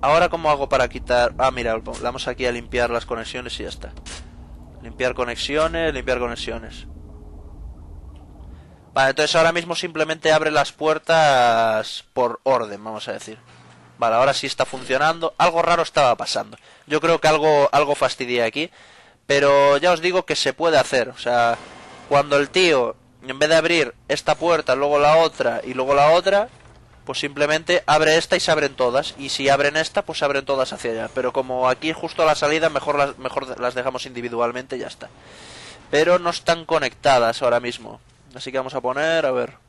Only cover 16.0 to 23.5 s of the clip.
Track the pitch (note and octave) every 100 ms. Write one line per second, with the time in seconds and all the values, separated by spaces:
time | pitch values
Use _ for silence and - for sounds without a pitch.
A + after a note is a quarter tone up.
16 | C3+ A2+ G#2 G#2+ G#2+ A2+ _ - - D3+
17 | E3 E3 D#3 D#3 D#3 D3 C#3 C#3+ D3 D3
18 | C3 - B2 B2 A2+ C3+ E3 _ - -
19 | - _ _ C#3 C#3+ C#3+ C#3+ C#3+ F3 E3+
20 | E3+ F#3 - D3 C#3+ - E3 D3+ - C3
21 | A#2 B2 B2 B2 A#2 A#2 - - - -
22 | - C#3+ C#3+ C#3+ C#3+ F#3 F3+ C#3+ A#2 -
23 | _ _ C3 C3 D3+